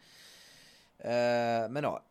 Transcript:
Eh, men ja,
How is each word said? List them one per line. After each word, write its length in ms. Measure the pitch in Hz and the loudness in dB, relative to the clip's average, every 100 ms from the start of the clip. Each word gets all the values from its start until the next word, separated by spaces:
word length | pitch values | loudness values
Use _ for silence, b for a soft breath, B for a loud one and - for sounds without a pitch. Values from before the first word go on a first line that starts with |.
| B B B B B B B B B - | B B B B B B B B B -12
Eh, 680 | 117 120 120 120 117 117 113 | -2 2 2 2 2 0 -2
men 120 | 135 | -2
ja, 200 | 139 78 - | -4 -4 -6